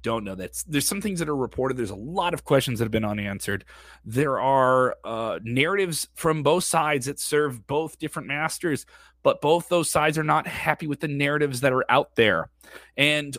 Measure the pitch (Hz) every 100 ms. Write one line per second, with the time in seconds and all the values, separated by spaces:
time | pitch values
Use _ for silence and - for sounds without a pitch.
0 | 117 113 101 92 90 - - 143 - 202
1 | 208 180 156 143 120 - 131 127 104 98
2 | 123 190 175 - - 139 139 113 110 110
3 | 107 104 101 98 - 98 - - - -
4 | - 117 147 120 131 135 127 127 127 -
5 | - 113 113 85 110 123 156 202 185 151
6 | - - 165 156 143 175 - 165 151 147
7 | 127 143 - 151 147 120 - 143 160 -
8 | 151 - 131 143 156 - 175 143 - -
9 | - _ 139 - 147 170 - 175 151 165
10 | 156 156 151 151 170 - 160 151 156 143
11 | 156 143 143 147 147 123 135 127 - 131
12 | - - 110 85 80 _ - - - -
13 | 147 151 147